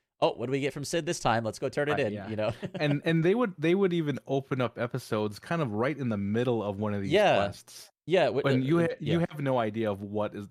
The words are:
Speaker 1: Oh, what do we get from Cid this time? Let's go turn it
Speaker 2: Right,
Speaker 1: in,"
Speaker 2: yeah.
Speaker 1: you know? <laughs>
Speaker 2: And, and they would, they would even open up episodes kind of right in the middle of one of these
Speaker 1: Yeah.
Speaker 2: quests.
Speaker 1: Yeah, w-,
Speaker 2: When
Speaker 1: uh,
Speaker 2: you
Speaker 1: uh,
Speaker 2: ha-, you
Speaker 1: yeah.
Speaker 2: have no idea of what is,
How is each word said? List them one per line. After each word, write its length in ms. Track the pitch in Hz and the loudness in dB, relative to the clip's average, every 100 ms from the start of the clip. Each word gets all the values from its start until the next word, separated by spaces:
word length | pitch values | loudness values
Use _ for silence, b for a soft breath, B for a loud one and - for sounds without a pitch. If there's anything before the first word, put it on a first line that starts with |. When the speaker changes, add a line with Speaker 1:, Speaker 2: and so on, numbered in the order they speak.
| _ _ | _ _
Speaker 1:
Oh, 120 | 156 | 0
what 140 | - 123 | 0 -2
do 60 | |
we 80 | 135 | -2
get 120 | 139 | -2
from 100 | 151 | -4
Cid 220 | 139 170 160 | -4 -2 -2
this 140 | 165 | -2
time? 240 | 135 113 | 2 2
Let's 140 | 110 - | 0 -4
go 100 | 139 | -4
turn 200 | - 147 | -2 0
it 40 | |
Speaker 2:
Right, 140 | 104 113 | 0 0
Speaker 1:
in," 60 | |
Speaker 2:
yeah. 160 | 104 110 | -2 -6
Speaker 1:
you 80 | 107 | -2
know? 160 | 107 117 | -2 -2
<laughs> 100 | 190 180 | -8 -2
Speaker 2:
And, 220 | 151 143 | 0 0
and 200 | 165 165 | 2 2
they 100 | 165 | 4
would, 200 | 220 240 180 | 2 0 0
they 160 | 160 | 0
would 180 | 190 196 | 2 2
even 260 | 175 151 135 - | 2 0 -4 -2
open 340 | 139 - 127 | -2 -2 -2
up 180 | 120 - | -2 -2
episodes 600 | 120 127 - 110 104 101 | -4 -4 -2 -2 -2 -4
kind 240 | - 170 | -4 -2
of 100 | 139 | -2
right 240 | 104 127 139 | 0 -2 -2
in 120 | 127 | -2
the 80 | 104 | -2
middle 460 | 98 110 120 117 | 0 0 2 2
of 180 | 101 98 | 0 -2
one 120 | 107 | -2
of 100 | 101 | -2
these 100 | 98 | 0
Speaker 1:
Yeah. 240 | 180 190 117 | 4 4 4
Speaker 2:
quests. 540 | 101 - - - - _ - | 2 -2 -14 -20 -20 _ 0
Speaker 1:
Yeah, 200 | 175 139 | 2 4
w-, 160 | 104 | 2
Speaker 2:
When 200 | 143 131 | 2 2
Speaker 1:
uh, 20 | |
Speaker 2:
you 140 | 131 170 | 2 2
Speaker 1:
uh, 40 | |
Speaker 2:
ha-, 140 | 165 - | 2 -2
you 220 | 147 165 | 0 0
Speaker 1:
yeah. 60 | 170 | 0
Speaker 2:
have 100 | 151 | -2
no 180 | 139 127 | 0 2
idea 320 | 110 110 110 | 0 0 -2
of 80 | 98 | -2
what 340 | 101 104 104 | -4 -4 -4
is, 140 | 104 101 | -6 -12